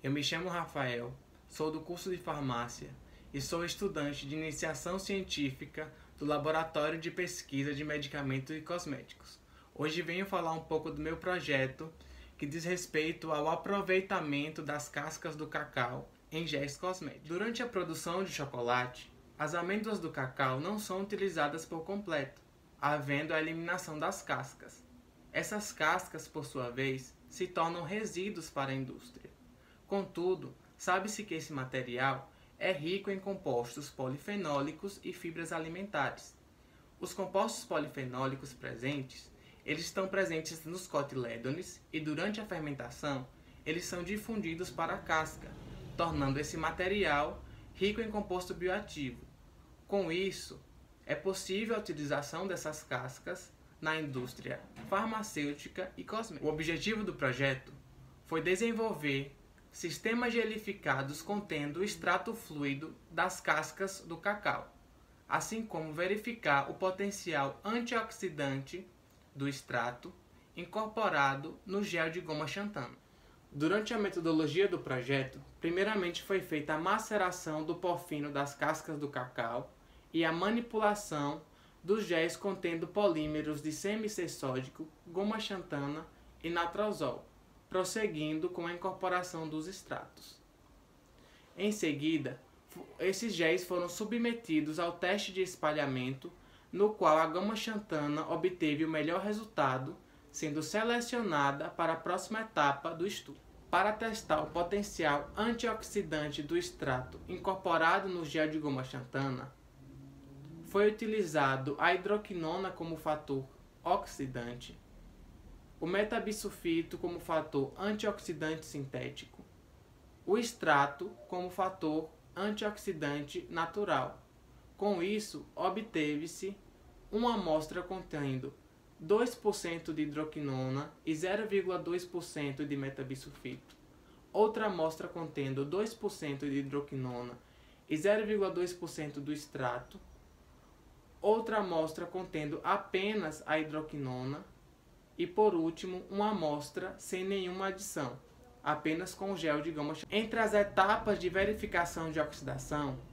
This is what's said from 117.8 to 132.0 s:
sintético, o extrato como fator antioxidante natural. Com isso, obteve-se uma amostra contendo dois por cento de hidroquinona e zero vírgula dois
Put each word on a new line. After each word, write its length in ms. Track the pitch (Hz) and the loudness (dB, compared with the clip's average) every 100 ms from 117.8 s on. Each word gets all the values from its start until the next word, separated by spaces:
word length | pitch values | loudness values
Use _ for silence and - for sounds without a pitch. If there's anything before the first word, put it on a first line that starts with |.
| 196 208 214 202 - 156 156 160 - | -2 2 0 -2 -6 -2 -2 -2 -6
sintético, 800 | 147 135 131 127 - - - - - - - - - - - - | -8 -6 -4 -6 -8 -14 -18 -20 -20 -20 -20 -20 -20 -20 -12 2
o 100 | 214 | 4
extrato 760 | 233 - 165 143 143 - 180 - - | 4 0 6 8 6 2 -8 -8 -8
como 240 | 180 180 | -4 -4
fator 580 | 180 185 185 156 156 156 - - - | 0 0 2 0 0 -2 -10 -14 -2
antioxidante 1080 | 202 208 214 208 - 165 147 147 143 180 - | -2 0 -2 -2 -6 -2 0 -2 -4 -8 -6
natural. 680 | 170 165 - 196 143 123 - - - - - - - | -2 -2 0 2 2 0 -6 -20 -20 -20 -20 -20 0
Com 280 | 202 190 | 2 4
isso, 420 | 180 214 208 147 - - | 2 0 -2 -10 -12 0
obteve-se 1000 | 185 190 214 165 151 147 160 - 190 202 - - - - - | 0 0 -2 0 2 0 -2 -6 -8 -8 -16 -20 -20 -20 -4
uma 240 | 208 240 226 | 0 2 2
amostra 480 | 175 156 156 175 | 4 2 2 -4
contendo 680 | 175 190 180 156 143 131 139 - - - - - | -4 -6 -6 -2 0 0 -4 -10 -20 -20 -20 -14
dois 360 | 160 208 247 - | 4 6 6 2
por 180 | 208 | 0
cento 400 | 202 175 165 165 | 0 -2 -4 -4
de 80 | 156 | -2
hidroquinona 920 | 151 143 156 156 147 131 131 135 151 - - | 0 0 -4 -2 -2 0 0 0 -4 -8 -2
e 100 | 156 | 0
zero 320 | 180 202 214 | 2 0 2
vírgula 300 | 196 180 180 | 2 2 0
dois 260 | 160 175 | 0 -2